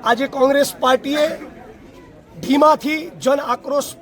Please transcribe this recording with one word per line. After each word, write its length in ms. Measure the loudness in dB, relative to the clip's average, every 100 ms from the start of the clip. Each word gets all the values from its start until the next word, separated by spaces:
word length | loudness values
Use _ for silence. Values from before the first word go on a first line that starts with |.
આજે 220 | 0 0 -2
કોંગ્રેસ 480 | 0 2 4 0 0
પાર્ટીએ 480 | 0 0 0 0 0 -2 -14 -20 -20 -20 -20 -20 -20 -20 -20 -12
ધીમાથી 720 | -2 4 4 4 0 -6 -8
જન 300 | -6 -2 -2
આક્રોશ 440 | -2 -6 -2 -4 -4 -14